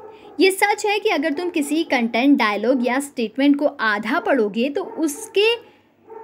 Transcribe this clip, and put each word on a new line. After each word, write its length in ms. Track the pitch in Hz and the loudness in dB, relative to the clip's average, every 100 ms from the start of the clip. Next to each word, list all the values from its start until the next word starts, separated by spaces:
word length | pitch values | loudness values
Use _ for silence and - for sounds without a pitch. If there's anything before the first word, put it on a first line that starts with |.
| - - - - | -20 -20 -18 2
ये 100 | 370 | 2
सच 340 | 381 415 427 427 | 2 0 0 0
है 120 | 415 | 0
कि 100 | 415 | 0
अगर 240 | 330 320 | 0 0
तुम 160 | 285 359 | -2 -2
किसी 320 | 330 285 311 | -2 -2 -2
कंटेंट, 520 | 330 254 233 226 277 269 | 0 0 0 2 4 4
डायलॉग 480 | 214 208 220 269 240 | 2 0 0 0 2
या 120 | 254 | -2
स्टेटमेंट 580 | 285 - 220 - 285 285 | -4 -6 -6 0 2 4
को 80 | 285 | 0
आधा 520 | 285 220 208 - 320 | 0 -2 -2 -2 -2
पढ़ोगे 500 | 427 277 208 220 277 | 0 0 0 0 -2
तो 140 | 339 | -2
उसके 720 | 381 - 311 - - 381 440 466 - _ _ _ - - | -6 -4 -4 -4 -4 0 2 0 -6 _ _ _ -20 -20